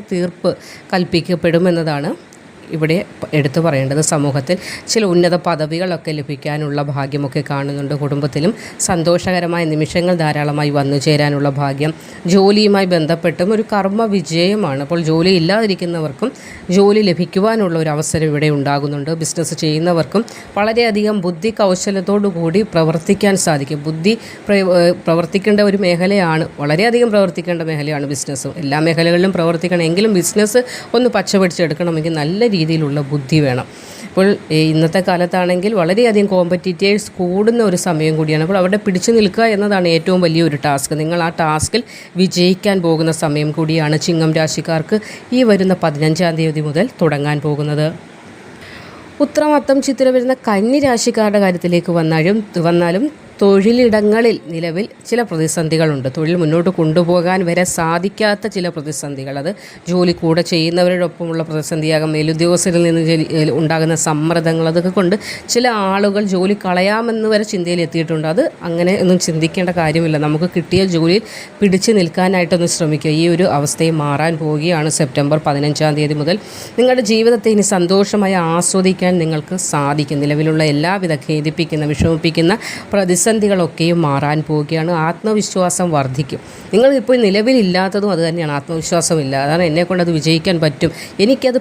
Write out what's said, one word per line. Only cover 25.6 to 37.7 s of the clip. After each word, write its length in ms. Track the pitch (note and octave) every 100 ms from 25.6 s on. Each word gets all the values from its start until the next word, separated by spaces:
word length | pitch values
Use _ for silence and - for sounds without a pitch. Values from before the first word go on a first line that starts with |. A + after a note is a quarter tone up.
ഒരു 160 | G#3 G3
മേഖലയാണ്, 720 | F#3 E3+ F#3 G3+ E3+ D#3+ E3 -
വളരെയധികം 500 | D3 D#3 A3+ A#3 A#3+
പ്രവർത്തിക്കേണ്ട 520 | G#3 F#3+ E3+ E3+ E3+
മേഖലയാണ് 440 | D#3+ D3+ D3 D3 C#3+
ബിസിനസ്. 420 | C#3 - C#3 C#3
എല്ലാ 320 | C#3 C#3+ D3
മേഖലകളിലും 540 | E3 E3 E3+ F3 F#3+
പ്രവർത്തിക്കണം. 500 | F3+ E3 E3+ F3 F3
എങ്കിലും 300 | D#3+ F3 A3
ബിസിനസ് 480 | F#3+ D#3 G#3 G#3 B3 B3 - -
ഒന്ന് 160 | A#3+ B3
പച്ച 260 | G3+ F#3 G3+
പിടിച്ചെടുക്കണമെങ്കിൽ 800 | F#3 - E3 D#3 F3 D#3+ D#3+
നല്ല 460 | D#3 D3 G3 A#3 G3
രീതിയിലുള്ള 420 | D#3+ E3 D3 D3
ബുദ്ധി 380 | C3+ D3 C3+ D#3
വേണം. 280 | C#3+ B2 - - - - G#3
അപ്പോൾ, 260 | - F#3+ G3 -
ഏ, 60 | D#3
ഇന്നത്തെ 420 | D#3 D#3+ D#3+ F#3+ F#3
കാലത്താണെങ്കിൽ 640 | F3 F3+ F#3 F3+ F3+ G3+
വളരെയധികം 520 | A3 E3 G3 A#3+ G#3 G3+
കോമ്പറ്റീറ്റേഴ്സ് 840 | F#3 F3 F3+ F#3 E3 G3 G#3 G#3
കൂടുന്ന 520 | - F3+ F#3 G#3+ A#3+
ഒരു 120 | A3